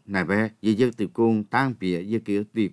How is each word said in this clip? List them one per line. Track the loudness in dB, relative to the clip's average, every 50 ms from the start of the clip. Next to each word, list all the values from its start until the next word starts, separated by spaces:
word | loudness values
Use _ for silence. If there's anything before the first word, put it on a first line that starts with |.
| _
này | -4 -2 -2 0
bé, | 2 2 0 0 -2 -4 _
dư | 0 0 2
dư | 2 2 0 0
tiêu | -2 -6 -4
con | 0 2 2 2 2 2 0
tăng | -2 0 0 0 0 -2 -4
bịa | -4 -2 -2 -2 -2
dư | -4 -4 -4
kiểu | -2 -2 -2 -2 -4 -4
tiêu | -2 -2 -2 -2